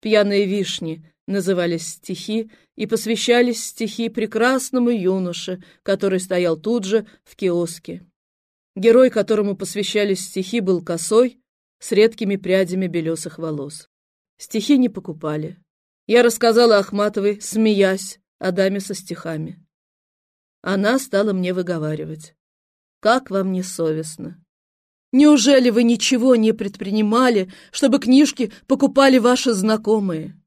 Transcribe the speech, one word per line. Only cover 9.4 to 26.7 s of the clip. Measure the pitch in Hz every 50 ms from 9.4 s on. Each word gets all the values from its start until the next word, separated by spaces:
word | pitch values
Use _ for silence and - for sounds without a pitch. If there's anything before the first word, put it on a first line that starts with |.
| 208 202 196
посвящались | - 190 - - 202 202 - - 208 208 202 190 185 190
стихи, | - - 190 190 185 - 240
был | 196 185 190 175 165
косой, | - 170 165 165 - 214 220 254 247 - _ _ _ _ _ _ _ _ _
с | - - 233
редкими | 196 214 226 226 - 226 196 202
прядями | 196 196 180 185 190 190 175 180 185 190 180
белесых | 156 175 160 160 165 160 - 175 - -
волос. | 165 160 151 151 135 147 151 - - _ _ _ _ _ _ _ _ _ _ _
Стихи | - - - 226 208 240 294 262
не | 254 233
покупали. | 196 190 180 - 156 156 - 156 151 151 156 160 185 _ _ _ _ _ _ _ _ _ _
Я | - 214 240 240
рассказала | 240 233 - 240 233 226 226 240 233 220 202
Ахматовой, | 196 - - 202 202 214 208 214 196 208 208 208
смеясь, | - - - 220 220 220 214 196 196 190 190 190 190 - - _ _ _ _ _
о | - 190
даме | 185 175 190 190 196 202
со | 190 - 208
стихами. | - - - 175 - - 165 165 156 156 160 - _ _ _ _ _ _ _ _ _ _ _ _ _ _ _ _ _ _ _ _ _
Она | - 185 196 190 202 208 247 269
стала | 262 - - 196 208 214
мне | 196 185 185 180 180
выговаривать: | 185 180 180 175 165 156 151 156 151 156 156 156 156 - - _ _ _ _ _ _ _ _ _ _ _ _ _ _
«Как | - 214 233 262 262 -
вам | 190 196 190 190 185
не | 185 180
совестно? | 180 - - 165 160 156 156 160 156 - - 139 - 180 _ _ _ _ _ _ _ _ _ _ _ _ _ _ _ -
Неужели | 254 294 302 302 277 208 262 285 262 254 247
вы | 214 226 240
ничего | 233 240 220 - - 269 247 226 262 254
не | 233 220 220
предпринимали, | 220 220 214 196